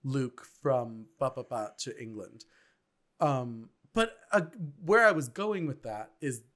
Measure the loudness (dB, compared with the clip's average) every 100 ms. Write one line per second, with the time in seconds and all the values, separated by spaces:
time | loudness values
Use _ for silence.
0 | -2 -2 -4 -6 -20 -6 0 0 -2 -10
1 | -16 _ -4 -4 -8 -6 -6 -8 -12 -10
2 | -12 -12 -14 -18 -20 _ _ _ _ _
3 | _ _ 0 0 -4 -10 -16 _ _ 0
4 | 0 -2 0 2 2 -8 -10 -8 4 8
5 | 8 6 -2 -4 -2 0 -2 -6 -8 -10
6 | -10 _ -6 -6 -12